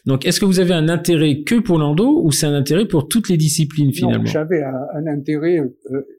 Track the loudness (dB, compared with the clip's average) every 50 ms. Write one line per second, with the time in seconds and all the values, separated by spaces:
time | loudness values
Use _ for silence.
0 | -4 -2 -2 0 0 -2 0 2 2 2 2 2 2 2 2 2 2 0 0 0
1 | 0 0 2 2 2 2 0 -2 -2 0 0 0 2 2 2 2 2 2 2 2
2 | 2 2 2 2 2 2 0 0 0 0 0 0 0 0 0 0 0 0 0 -2
3 | 0 0 0 -2 0 2 2 2 2 2 2 0 -2 -2 0 0 0 0 0 0
4 | 0 0 0 0 -2 -2 -2 -2 -2 0 -2 -2 -2 -2 -4 -6 -8 -8 -8 -6
5 | -6 -4 -4 -4 -4 -4 -4 -2 0 0 0 0 0 -2 -6 _ -10 -8 -8 -8
6 | -8 -10 -14